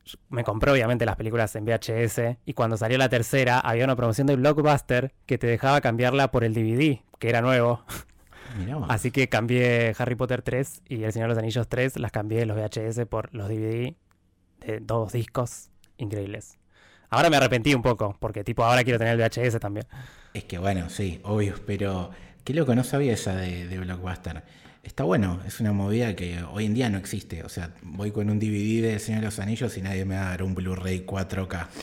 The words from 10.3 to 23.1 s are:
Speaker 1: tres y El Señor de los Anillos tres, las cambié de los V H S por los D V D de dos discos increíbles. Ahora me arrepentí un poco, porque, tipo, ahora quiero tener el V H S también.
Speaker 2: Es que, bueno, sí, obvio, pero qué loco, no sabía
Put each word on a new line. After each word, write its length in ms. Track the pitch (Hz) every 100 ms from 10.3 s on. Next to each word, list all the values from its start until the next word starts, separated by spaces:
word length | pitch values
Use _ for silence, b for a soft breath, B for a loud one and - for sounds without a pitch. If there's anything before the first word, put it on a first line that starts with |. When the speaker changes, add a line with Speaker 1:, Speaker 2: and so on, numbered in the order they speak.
| 120
Speaker 1:
tres 400 | 120 123 139 - -
y 160 | 117
El 80 | 110
Señor 160 | 113 113
de 80 | 113
los 20 |
Anillos 300 | 113 117 113
tres, 320 | 117 131 -
las 120 | 113
cambié 280 | 110 107 113
de 60 | 113
los 100 | 107
V 80 |
H 240 | 107 117 110
S 180 | 113 117
por 260 | 110 - 110
los 140 | 101
D 60 | 110
V 120 | 110
D 280 | 117 123 - _ _ _ _ _ - -
de 140 | 107
dos 320 | 110 117 104
discos 580 | 120 113 135 120 - - _ - -
increíbles. 600 | 107 104 98 107 - _ _ b b b b
Ahora 200 | 117 165
me 60 | 143
arrepentí 400 | 123 123 143 131
un 60 |
poco, 340 | 127 113 104 -
porque, 260 | 110 107 104
tipo, 180 | 120
ahora 200 | 117 123 123
quiero 120 | 117
tener 160 | 113
el 60 | 117
V 60 | 113
H 200 | - 123
S 140 | 110
también. 260 | 104 104 - 135 123 B B
Speaker 2:
Es 120 | 107 -
que, 120 | 87
bueno, 320 | 98 92 82
sí, 300 | - 95 80
obvio, 320 | 101 107 98 - -
pero 420 | 98 98 92 90 B B B -
qué 80 |
loco, 200 | 151 139
no 120 | 123 123
sabía 280 | 139 139